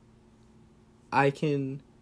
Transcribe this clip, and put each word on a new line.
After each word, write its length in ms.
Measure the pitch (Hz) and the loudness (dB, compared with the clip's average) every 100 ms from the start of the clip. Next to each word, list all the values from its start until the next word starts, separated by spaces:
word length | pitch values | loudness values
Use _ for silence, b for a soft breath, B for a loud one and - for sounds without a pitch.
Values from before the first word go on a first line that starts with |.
| - - _ - - - - _ _ _ _ | -20 -20 _ -20 -20 -20 -20 _ _ _ _
I 180 | 131 139 | 2 2
can 520 | 139 156 143 135 139 - - | 2 -2 -2 -4 -8 -14 -20